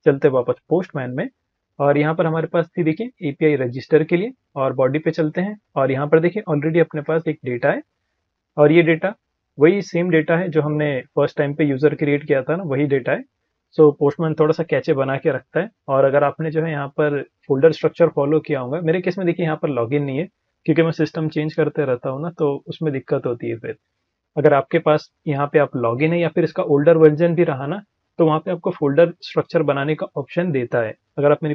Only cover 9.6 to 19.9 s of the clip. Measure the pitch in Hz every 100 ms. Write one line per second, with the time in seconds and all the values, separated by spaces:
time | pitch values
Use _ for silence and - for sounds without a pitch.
9.6 | 151 202 180 170 180 160 156 170 185 156
10.6 | 147 151 147 131 123 - 143 - 143 143
11.6 | 151 131 147 147 147 143 151 139 127 165
12.6 | 185 131 147 139 123 180 269 _ _ _
13.6 | _ - 151 147 143 - 160 151 156 156
14.6 | 185 139 143 139 135 135 160 131 _ 156
15.6 | 208 _ - 135 139 139 143 - 160 156
16.6 | 160 147 139 - 151 143 - _ - 135
17.6 | 160 156 156 - 165 160 143 156 147 139
18.6 | 123 156 160 180 180 190 180 170 170 147
19.6 | 160 127 117